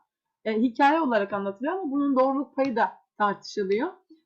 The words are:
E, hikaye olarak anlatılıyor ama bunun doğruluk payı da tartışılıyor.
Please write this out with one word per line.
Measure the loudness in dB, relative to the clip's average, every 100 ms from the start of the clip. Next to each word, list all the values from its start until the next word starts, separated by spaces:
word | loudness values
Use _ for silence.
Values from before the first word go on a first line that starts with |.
| _ _ _ _ -4
E, | 0
hikaye | 0 4 4 4
olarak | 2 0 0
anlatılıyor | -4 -4 -6 -4
ama | -4 -4
bunun | -2 0 2
doğruluk | 2 2 -4 -2
payı | -2 0
da | -2 -4 _ -2
tartışılıyor. | -2 -2 -8 -6 -2 -2 -2 -8 _ -20